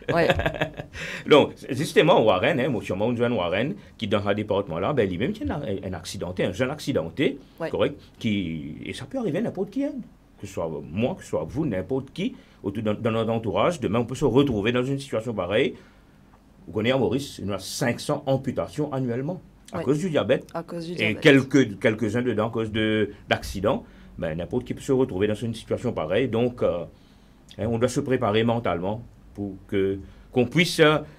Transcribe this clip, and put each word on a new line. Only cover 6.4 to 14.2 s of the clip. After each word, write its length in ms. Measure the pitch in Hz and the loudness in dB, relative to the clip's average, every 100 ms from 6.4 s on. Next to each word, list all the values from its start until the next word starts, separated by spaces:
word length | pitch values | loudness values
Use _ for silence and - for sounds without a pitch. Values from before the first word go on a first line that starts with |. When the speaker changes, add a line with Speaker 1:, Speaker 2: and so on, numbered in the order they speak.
Speaker 2:
un 80 | 131 | -2
jeune 180 | 92 127 | 0 -4
accidenté, 720 | 151 - 98 82 - 156 139 - - | -4 -2 -2 -2 0 -2 -2 -10 -10
Speaker 1:
Ouais. 120 | 160 | -6
Speaker 2:
correct, 300 | 85 127 - - - | 0 0 -2 -14 -6
qui, 560 | 117 101 85 80 71 - | -2 0 -2 -6 -8 -10
et 80 | - | -10
ça 120 | - - | -10 -8
peut 120 | 262 | -6
arriver 200 | 220 143 | -2 -2
à 40 | |
n'importe 280 | 226 - 208 | -2 -4 -4
qui, 120 | 262 | -4
hein. 120 | 285 285 - - - - | -4 -6 -12 -18 -20 -16
Que 80 | 101 | -10
ce 80 | |
soit 160 | - 82 76 65 | -6 -6 -6 -6
moi, 260 | 85 127 190 | -2 -2 -2
que 60 | |
ce 60 | - | -4
soit 160 | 85 80 | -4 -2
vous, 200 | 101 160 | -2 -2
n'importe 460 | 92 - 135 - | -2 -2 -4 -4
qui, 200 | - 226 - - - | -6 -6 -6 -16 -8
autour 200 | 101 127 | -6 -2
dans, 120 | 107 | -2
dans 160 | 104 113 | 0 0
notre 200 | 113 110 | 0 0
entourage, 480 | 113 110 90 139 165 | -2 0 2 2 2
demain, 200 | 139 113 | 0 0
on 80 | 120 | 0
peut 80 | |
se 100 | 131 | 0